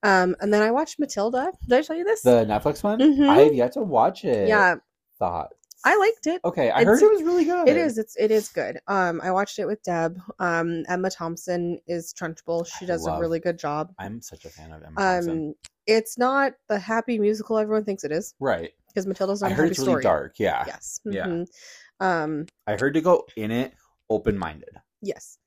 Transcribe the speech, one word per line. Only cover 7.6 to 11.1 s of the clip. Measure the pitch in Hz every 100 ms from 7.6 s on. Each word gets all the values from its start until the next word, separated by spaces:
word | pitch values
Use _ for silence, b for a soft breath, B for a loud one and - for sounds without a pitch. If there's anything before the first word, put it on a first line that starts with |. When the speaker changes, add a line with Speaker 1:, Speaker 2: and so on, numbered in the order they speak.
| 311
Speaker 1:
it | 311
is. | 320 226
It's, | 214 -
it | 214
is | 220 208
good. | - 110 156 -
Um, | 196 180 170
I | 180
watched | 185 202 -
it | 185
with | 214
Deb. | - 170 165 180 - -
Um, | 180 170 170 170 -
Emma | 180
Thompson | 185